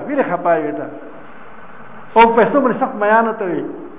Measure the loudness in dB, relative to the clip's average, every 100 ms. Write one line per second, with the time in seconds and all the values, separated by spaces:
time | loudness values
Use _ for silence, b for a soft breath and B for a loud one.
0 | -4 -2 0 0 2 2 0 -6 -8 -12
1 | -16 -16 -14 -14 -14 -14 -14 -14 -14 -14
2 | 0 6 6 6 4 4 2 0 -2 0
3 | 4 4 2 -2 -4 -4 -6 -10 -14